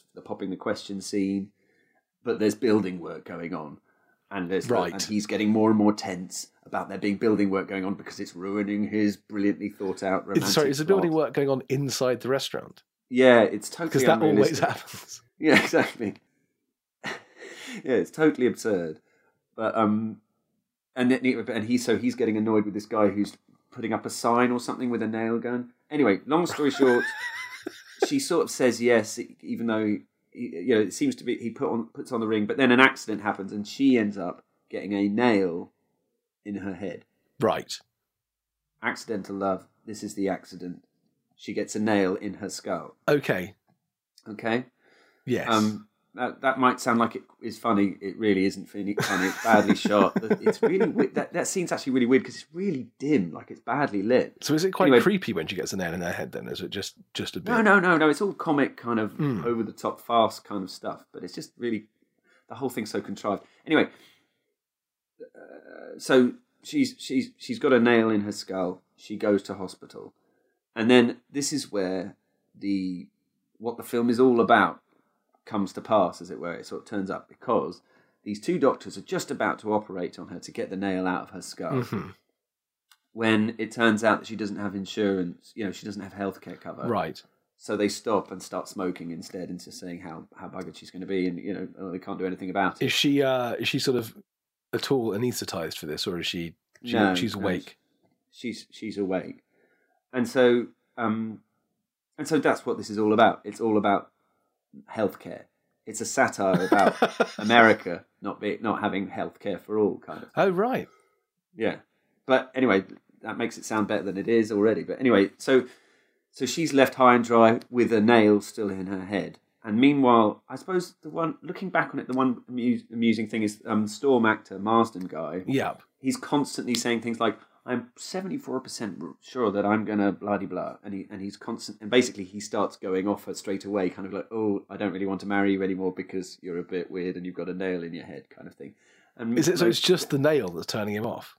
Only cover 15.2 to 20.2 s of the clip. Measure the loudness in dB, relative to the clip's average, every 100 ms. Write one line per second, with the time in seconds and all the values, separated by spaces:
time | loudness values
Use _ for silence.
15.2 | _ _ 4 4 4 0 0 -4 -8 -8
16.2 | _ _ _ _ _ _ _ _ -12 -12
17.2 | -16 _ -20 -18 -16 -12 0 0 0 2
18.2 | 2 4 0 0 -2 -2 -2 -8 _ _
19.2 | _ _ _ -6 -4 2 2 2 -2 -10